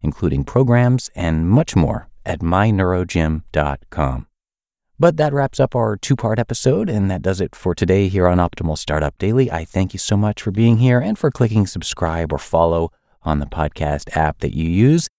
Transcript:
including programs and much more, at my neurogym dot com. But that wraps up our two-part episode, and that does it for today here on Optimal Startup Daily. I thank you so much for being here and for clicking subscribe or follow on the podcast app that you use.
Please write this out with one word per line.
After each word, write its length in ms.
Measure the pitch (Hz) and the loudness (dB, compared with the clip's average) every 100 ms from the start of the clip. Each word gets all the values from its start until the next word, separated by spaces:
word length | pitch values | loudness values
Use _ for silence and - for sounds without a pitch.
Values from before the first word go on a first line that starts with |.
including 420 | - - 95 135 | -4 -2 -2 -2
programs 680 | 139 - 131 120 123 127 - - | -2 0 4 4 4 2 -2 -6
and 340 | 85 80 82 | -2 0 2
much 260 | 113 165 - | 2 2 2
more, 340 | 80 117 - - - | 2 0 -8 -18 -8
at 180 | 82 | -4
my 260 | 85 90 107 | 0 2 2
neurogym 720 | 101 92 90 90 87 80 78 - | 2 2 0 0 0 0 -2 -4
dot 280 | 78 73 69 - | -2 -2 -2 -10
com. 380 | - 71 64 - _ _ _ _ _ _ _ | -4 -2 -2 -10 _ _ _ _ _ _ _
But 180 | 170 170 | 2 2
that 160 | 151 | -2
wraps 260 | 143 139 - | 0 -2 0
up 160 | 135 127 | 0 0
our 200 | 113 107 | -2 -4
two-part 440 | - 135 113 110 | -2 -2 0 -2
episode, 500 | 117 120 - 160 214 | -2 -2 0 0 0
and 200 | 107 98 | 0 0
that 100 | 92 | 0
does 180 | 92 92 | -2 -2
it 160 | 95 - | -4 -6
for 200 | - 85 | -4 -2
today 320 | 87 92 98 | 2 2 2
here 200 | 98 90 | 2 2
on 120 | 90 | 4
Optimal 380 | 87 - 82 78 | 0 -2 -6 -6
Startup 380 | - 76 73 - | -4 -2 -2 -4
Daily. 340 | 98 120 131 | -2 0 0
I 120 | 82 | -2
thank 300 | 82 - 92 | -6 -4 -4
you 60 | 95 | -4
so 180 | - 104 | -2 0
much 240 | 104 104 | 0 -2
for 100 | - | -6
being 260 | 98 117 113 | 2 4 4
here 220 | 127 123 | 4 2
and 180 | - 214 | 0 -2
for 120 | 151 | -2
clicking 380 | - 117 107 98 | 0 0 2 0
subscribe 680 | - 82 - 85 82 82 | -2 -8 -4 -4 -2 -4
or 60 | 73 | -6
follow 520 | - 82 82 82 82 _ _ _ | -2 2 4 2 -2 _ _ _
on 180 | - 76 | -2 -2
the 60 | 71 | -2
podcast 680 | - 76 - 76 73 - - | -4 -4 -2 -4 -4 -4 -2
app 220 | 78 76 | -2 -2
that 160 | 71 - | -6 -4
you 120 | 82 | -2
use. 400 | 87 120 160 - | 2 4 4 0